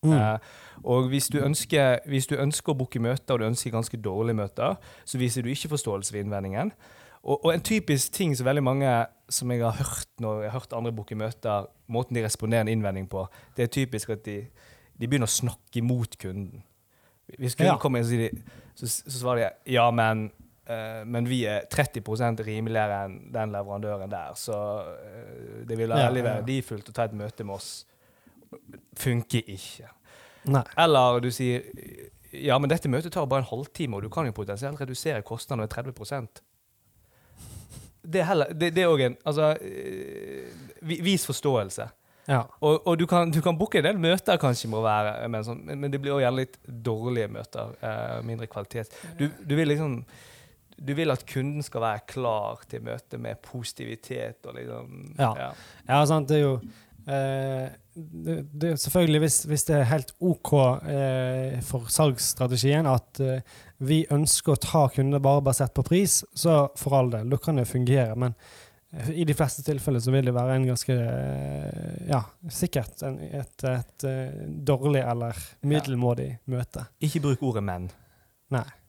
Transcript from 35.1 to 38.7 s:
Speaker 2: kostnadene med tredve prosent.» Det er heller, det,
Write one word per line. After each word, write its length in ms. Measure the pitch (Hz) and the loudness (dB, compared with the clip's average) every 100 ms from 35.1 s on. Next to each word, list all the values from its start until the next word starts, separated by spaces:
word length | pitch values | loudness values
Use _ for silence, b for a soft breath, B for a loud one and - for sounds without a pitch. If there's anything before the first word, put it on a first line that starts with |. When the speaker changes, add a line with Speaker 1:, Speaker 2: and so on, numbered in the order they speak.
| 127 | -4
Speaker 2:
kostnadene 420 | - 113 - 131 | -6 -10 -6 -6
med 60 | 107 | -4
tredve 220 | - 127 | -6 -10
prosent.» 480 | 123 104 143 117 - _ _ _ _ _ _ B B B B B B B B B _ | -12 -8 -8 -8 -16 _ _ _ _ _ _ B B B B B B B B B _
Det 180 | 165 180 | -4 0
er 80 | 170 | 2
heller, 240 | 185 139 | 2 2
det, 220 | 156 175 | 2 0